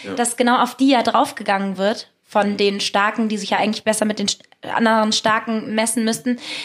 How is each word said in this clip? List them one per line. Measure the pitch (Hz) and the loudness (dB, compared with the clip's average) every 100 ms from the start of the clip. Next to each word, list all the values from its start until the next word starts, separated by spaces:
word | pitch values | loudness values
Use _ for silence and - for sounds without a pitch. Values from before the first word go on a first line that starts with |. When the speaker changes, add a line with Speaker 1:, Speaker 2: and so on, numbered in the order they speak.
Speaker 1:
Ja. | - | -8
Speaker 2:
dass | 196 240 - | -4 -2 0
genau | 240 247 | 2 4
auf | 240 - | 2 2
die | 269 | 4
ja | 262 | 4
draufgegangen | 226 220 285 - 208 196 196 185 | 4 2 2 -2 -2 -2 -2 -2
wird | 196 233 - _ | 0 -2 -6 _
von | _ 214 202 | _ 0 0
Speaker 1:
Mhm. | 202 | 2
Speaker 2:
den | 202 196 | 0 0
Starken, | - 202 202 220 220 | -2 0 0 0 -2
die | 214 | -2
sich | 190 | -2
ja | 190 | 0
eigentlich | 208 220 | 0 -2
besser | - 214 | -2 0
mit | 214 214 | 0 -2
den | 202 | -4
st-, | - _ _ | -4 _ _
anderen | - - 226 220 214 | -6 0 2 2 2
Starken | 220 226 220 226 220 - | 0 0 0 -2 -4 -4
messen | 214 226 - | -2 -2 0
müssten. | 220 226 247 247 - - | -2 -2 -2 -4 -6 -12